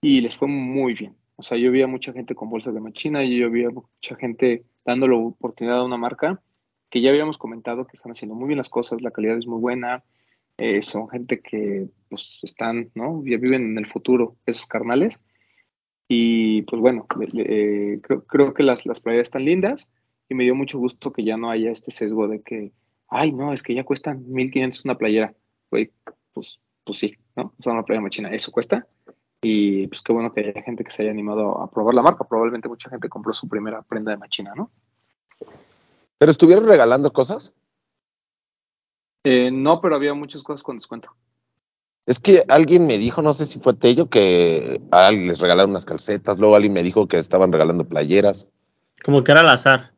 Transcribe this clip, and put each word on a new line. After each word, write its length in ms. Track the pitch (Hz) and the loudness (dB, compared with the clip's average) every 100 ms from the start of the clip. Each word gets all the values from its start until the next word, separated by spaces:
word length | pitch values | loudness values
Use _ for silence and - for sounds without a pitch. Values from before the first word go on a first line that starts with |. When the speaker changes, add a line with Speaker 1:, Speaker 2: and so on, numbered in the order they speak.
Speaker 1:
y 200 | 151 139 | 4 2
les 140 | 117 - | 2 -4
fue 120 | 139 | -4
muy 460 | 143 127 131 131 | -4 -4 -4 -4
bien. 220 | 113 104 _ _ _ | -4 -12 _ _ _
O 80 | |
sea, 140 | 101 120 | -8 -2
yo 140 | 123 | 2
vi 100 | 127 | 2
a 60 | 131 | 0
mucha 260 | 131 127 | -2 -12
gente 220 | 127 120 127 | -14 -12 -12
con 140 | 110 | -10
bolsas 240 | 113 110 | -10 -8
de 60 | 110 | -10
Machina 440 | 110 - 156 151 | -12 -10 -6 -4
y 160 | 135 123 | -2 0
yo 100 | 120 | 0
vi 160 | 117 120 | 0 -4
a 60 | |
mucha 440 | 127 - _ - 139 | -6 -18 _ -18 -10
gente 500 | 123 113 127 117 _ _ - | -10 -2 0 0 _ _ -6
dándole 300 | 123 131 120 | 0 2 2
oportunidad 640 | 113 - 123 - 117 123 | 0 -8 -12 -8 -4 -2
a 40 | |
una 140 | 123 123 | -2 -4
marca 420 | 120 127 151 190 _ _ _ _ _ | -8 -4 -6 -6 _ _ _ _ _
que 120 | 123 | 0
ya 80 | 123 | 2
habíamos 280 | 143 156 147 | 2 0 -6
comentado 480 | 113 113 113 120 127 | -14 -14 -10 -10 -10
que 80 | _ | _
están 160 | - | -20
haciendo 240 | 117 107 110 | -16 -14 -10
muy 120 | 135 | -6
bien 100 | 147 | -6
las 120 | 123 | -4
cosas, 320 | 120 120 117 | -6 -6 -8
la 100 | 123 | -10
calidad 260 | - 107 113 | -6 -4 -4
es 100 | 117 | -6
muy 120 | 113 | -6
buena, 440 | 120 127 120 127 _ _ _ _ _ _ | -4 -6 -6 -10 _ _ _ _ _ _
eh, 260 | 117 101 | -4 -2
son 260 | 107 104 107 | -4 -10 -10
gente 300 | 123 123 120 | -12 -8 -8
que, 480 | - 110 104 98 95 _ _ | -8 -8 -6 -6 -10 _ _
pues, 320 | 104 - - | -18 -16 -16
están, 480 | - _ 117 117 117 | -18 _ -8 -6 -8
¿no? 300 | - 123 160 135 | -10 -10 -8 -4
Ya 120 | 120 | -2
viven 260 | 127 131 120 | 0 -2 -2
en 60 | 110 | -6
el 100 | 107 | -8
futuro, 480 | - - 127 117 _ - | -10 -2 0 0 _ -8
esos 200 | 117 - | -8 -8
carnales. 540 | 113 113 123 202 - _ _ _ _ _ _ _ _ _ | -8 -2 0 -2 -4 _ _ _ _ _ _ _ _ _
Y, 560 | 120 117 113 110 107 | 0 2 2 2 0
pues, 180 | 101 117 | -2 0
bueno, 260 | 120 123 - - | 2 0 -6 -8
le, 80 | 110 | -6
le, 680 | 117 107 107 104 104 101 | -6 -2 0 0 -2 -4
eh, 80 | 104 | -6
creo, 220 | - 139 - | -6 -6 -4
creo 280 | - 139 | 0 0
que 100 | 131 | 2
las, 220 | 139 123 - | 0 0 -4
las 140 | 113 | -8
playeras 280 | - 117 120 | -2 -2 -2
están 180 | 139 135 | -4 -2
lindas 440 | 180 190 294 - _ _ _ _ | -2 -2 -6 -12 _ _ _ _
y 60 | 131 | -2
me 80 | |
dio 100 | 123 | 0
mucho 240 | 131 135 139 | 0 -4 -4
gusto 340 | 123 - 143 | -6 -6 -12
que 120 | 135 | -6
ya 140 | 107 110 | -6 -6
no 120 | 117 | -4
haya 220 | 113 110 | -4 -4
este 180 | 113 - | -6 -12
sesgo 380 | - 107 110 104 | -10 -6 -4 -4
de 140 | 107 | -6
que, 300 | - 113 104 _ _ _ _ | -10 -14 -14 _ _ _ _
"Ay, 240 | 123 156 | -4 -4
no, 220 | 135 143 | -4 -8
es 100 | 135 | -8
que 100 | - | -6
ya 100 | 123 | -8
cuestan 400 | 135 139 - 135 123 | -4 -6 -6 -10 -10
mil 240 | 131 131 | -6 -4
quinientos 340 | 131 131 123 139 | -2 -4 -6 -8
una 120 | 123 | -4
playera". 360 | 110 110 110 _ _ _ _ | 0 0 -2 _ _ _ _
Güey, 200 | 117 110 _ - _ _ | -6 -6 _ -20 _ _
pues, 260 | - - - _ _ | -18 -18 -18 _ _
pues 140 | - 101 | -14 -8
sí, 180 | 104 - _ - | -8 -8 _ -14
¿no? 180 | - _ | -14 _
O 60 | |
sea, 100 | - | -6
una 100 | 117 | -6
playera 200 | - 110 | -4 -4
Machina, 260 | 101 - 101 | -4 -10 -10
¿eso 220 | 107 - | -10 -6
cuesta? 340 | - - 214 - _ _ _ _ _ | -6 -4 -4 -6 _ _ _ _ _
Y, 440 | 113 107 104 98 95 | -2 2 2 0 -4
pues, 140 | - | -10
qué 120 | - | -4
bueno 200 | 117 113 | -2 -2
que 80 | 110 | -6
haya 200 | 104 101 | -8 -8
gente 220 | 113 117 | -12 -12
que 80 | 107 | -12
se 100 | - | -6
haya 100 | 107 | -6
animado 500 | 107 104 107 104 - | -6 -6 -4 -4 -4
a 100 | - | -6
probar 240 | - 110 127 | -4 0 2
la 60 | |
marca. 240 | 139 185 - | 2 0 -4
Probablemente 400 | 113 117 120 113 | -2 -2 -4 -12
mucha 220 | 117 - | -14 -16
gente 200 | 127 117 | -12 -12
compró 240 | 110 107 | -10 -8
su 160 | 110 - | -8 -8
primera 320 | 107 107 110 | -8 -8 -12
prenda 300 | - 113 107 | -10 -10 -8
de 60 | 104 | -10
Machina, 360 | 98 - 98 110 | -10 -12 -12 -12
¿no? 140 | 220 _ _ _ _ _ _ _ - - _ _ _ _ _ _ | -14 _ _ _ _ _ _ _ -20 -20 _ _ _ _ _ _
Speaker 2:
¿Pero 140 | 151 | 4
estuvieron 360 | 143 165 185 226 | 8 8 8 8
regalando 440 | 180 117 127 143 | 6 6 4 0
cosas? 400 | - 131 226 - _ _ _ _ _ _ _ _ _ _ _ _ _ _ _ _ _ | 0 -2 -4 -12 _ _ _ _ _ _ _ _ _ _ _ _ _ _ _ _ _
Speaker 1:
Eh, 260 | 143 127 127 | 2 2 2
no, 300 | 131 139 165 | 0 0 2
pero 140 | 165 151 | 2 0
había 180 | 143 | -2
muchas 300 | 143 147 151 | -6 -10 -18
cosas 180 | 135 147 | -14 -14
con 140 | - 120 | -12 -16
descuento. 380 | - 117 - _ _ _ _ _ _ _ _ _ - | -14 -18 -18 _ _ _ _ _ _ _ _ _ -4
Speaker 2:
Es 140 | - | -2
que 240 | - 185 - | 6 6 8
alguien 380 | 143 160 175 165 | 6 8 6 6
me 100 | 110 | 2
dijo, 240 | 117 143 | 0 0
no 120 | 151 | 0
sé 120 | 139 151 | 0 -4
si 140 | - | -2
fue 140 | - | 0
Tello, 360 | 120 131 123 139 | 4 4 4 4
que 720 | 117 98 87 85 80 60 60 - | 4 6 6 4 2 -2 -8 2
a 160 | 87 95 | 6 6
alguien 200 | 107 90 | 4 0
les 120 | 87 | 0
regalaron 320 | 90 87 98 | 2 4 4
unas 140 | 98 - | 2 -6
calcetas, 540 | 80 - 104 98 95 | -12 -6 -6 -2 2
luego 160 | 107 104 | 6 6
alguien 180 | 104 | 6
me 100 | 95 | 0
dijo 240 | 87 92 98 | 0 0 2
que 100 | 87 | 0
estaban 340 | 80 92 95 | 2 2 4
regalando 360 | 82 78 85 80 | 4 2 0 -2
playeras. 600 | 82 76 95 101 95 - _ _ _ _ _ | -4 2 2 2 0 -10 _ _ _ _ _
Speaker 3:
Como 200 | - 143 | 2 2
que 80 | 127 | 6
era 100 | 147 | 8
al 80 | 165 | 8
azar. 420 | 127 139 131 - | 6 6 4 2